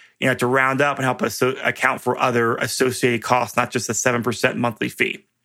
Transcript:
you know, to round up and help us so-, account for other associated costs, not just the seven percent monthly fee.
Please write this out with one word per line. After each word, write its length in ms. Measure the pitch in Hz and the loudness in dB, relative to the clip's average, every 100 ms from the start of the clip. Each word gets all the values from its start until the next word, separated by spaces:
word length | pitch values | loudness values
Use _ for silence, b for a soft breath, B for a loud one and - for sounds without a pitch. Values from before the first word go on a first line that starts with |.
| B B | B B
you 60 | 135 | -2
know, 80 | |
to 120 | 123 123 | 0 2
round 360 | 135 131 131 | 4 2 2
up 160 | 143 135 | 0 0
and 80 | 131 | -2
help 160 | 120 | 0
us 140 | 117 - | -2 0
so-, 200 | 127 131 | 0 0
account 380 | - - 131 123 | -2 0 0 0
for 160 | 123 123 | -2 0
other 380 | 131 120 117 120 | 2 2 2 0
associated 680 | 127 - 131 120 127 117 | -2 0 0 2 0 0
costs, 340 | - 127 120 - | 2 2 2 -2
not 140 | 120 | -2
just 160 | 123 - | -2 -4
the 80 | |
seven 280 | 113 127 120 | -2 0 0
percent 360 | 120 110 131 110 | -2 0 -2 0
monthly 320 | 120 107 123 | -2 -2 -4
fee. 340 | - - - _ _ | -2 -4 -4 _ _